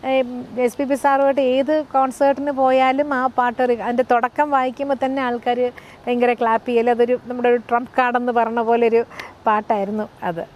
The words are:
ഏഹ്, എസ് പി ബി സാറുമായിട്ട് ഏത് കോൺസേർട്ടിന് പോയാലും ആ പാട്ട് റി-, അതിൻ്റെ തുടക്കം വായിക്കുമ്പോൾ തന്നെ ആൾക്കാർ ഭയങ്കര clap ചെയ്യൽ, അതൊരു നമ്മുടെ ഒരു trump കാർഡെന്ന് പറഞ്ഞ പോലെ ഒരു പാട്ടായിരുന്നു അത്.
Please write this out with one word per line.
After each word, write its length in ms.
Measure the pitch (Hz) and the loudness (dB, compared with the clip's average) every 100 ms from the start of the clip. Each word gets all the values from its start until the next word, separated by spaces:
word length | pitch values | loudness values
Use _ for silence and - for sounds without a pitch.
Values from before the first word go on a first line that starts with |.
| 262 | 0
ഏഹ്, 540 | 262 247 247 254 226 | 0 -2 -6 -10 -2
എസ് 160 | 247 - | -2 -2
പി 80 | |
ബി 100 | 277 | -4
സാറുമായിട്ട് 460 | 277 277 277 277 277 | 0 2 2 2 2
ഏത് 440 | 262 262 269 311 285 | 2 2 2 0 0
കോൺസേർട്ടിന് 560 | 269 269 - 277 277 285 | 0 0 2 0 2 -2
പോയാലും 640 | 269 262 262 262 262 294 | 0 2 4 2 2 0
ആ 120 | 269 262 | 0 0
പാട്ട് 360 | 247 247 233 | 0 -2 0
റി-, 200 | 254 233 208 | -2 0 -2
അതിൻ്റെ 180 | 240 254 | -2 2
തുടക്കം 400 | 240 240 - 302 | 2 0 0 0
വായിക്കുമ്പോൾ 480 | 277 254 240 277 269 | 2 0 -4 -4 -2
തന്നെ 180 | 269 269 | -2 -2
ആൾക്കാർ 500 | 254 240 247 240 247 240 - - - | -4 -4 -2 -2 -2 -6 -20 -12 -4
ഭയങ്കര 260 | 247 240 | 0 2
clap 360 | 233 233 226 - | 2 0 0 0
ചെയ്യൽ, 220 | 240 233 | 0 2
അതൊരു 280 | 240 240 247 220 | 2 2 0 -4
നമ്മുടെ 220 | 247 240 | -2 0
ഒരു 120 | 240 - | 0 0
trump 260 | 240 247 - | -4 -2 -2
കാർഡെന്ന് 340 | 247 247 247 | 0 0 0
പറഞ്ഞ 280 | 240 220 233 | 0 0 0
പോലെ 280 | 226 233 233 | 0 2 4
ഒരു 160 | 233 233 - - - - | 2 0 -10 -18 -6 0
പാട്ടായിരുന്നു 600 | 214 214 214 196 214 208 - | 0 0 -2 -2 -4 -8 -8
അത്. 220 | 180 165 - | -8 -8 -10